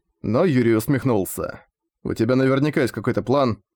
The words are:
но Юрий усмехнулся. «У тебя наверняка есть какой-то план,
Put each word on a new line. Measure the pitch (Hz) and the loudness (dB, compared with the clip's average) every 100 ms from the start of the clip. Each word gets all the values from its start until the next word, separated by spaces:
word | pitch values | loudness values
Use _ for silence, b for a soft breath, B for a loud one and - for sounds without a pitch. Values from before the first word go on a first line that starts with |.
| _ _ | _ _
но | - 113 | -2 0
Юрий | 185 127 117 110 | 2 2 4 2
усмехнулся. | 107 135 135 110 90 - - - - _ _ _ | 0 -2 0 0 -2 -6 -10 -12 -20 _ _ _
«У | - | -6
тебя | - 113 127 | -2 0 2
наверняка | 135 135 151 151 | 2 2 0 0
есть | 123 | -2
какой-то | - 113 107 | -2 -4 -2
план, | - 135 131 104 _ | 0 0 0 -2 _